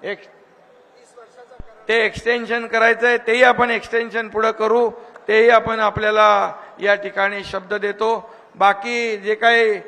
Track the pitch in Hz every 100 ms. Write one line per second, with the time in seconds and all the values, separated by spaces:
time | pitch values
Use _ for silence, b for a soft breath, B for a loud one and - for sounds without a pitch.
0 | 190 202 - _ _ _ _ _ _ _
1 | _ - - - - - - - - 226
2 | 220 - 226 240 220 233 226 226 226 226
3 | 240 240 233 240 254 240 240 226 - 226
4 | 226 214 220 208 220 220 220 233 233 -
5 | B B - 214 233 226 226 220 214 208
6 | 214 214 214 202 190 - B - 196 202
7 | 202 196 196 202 185 190 185 208 202 202
8 | 220 220 - B B 175 190 196 226 240
9 | 233 208 196 214 - 233 220 202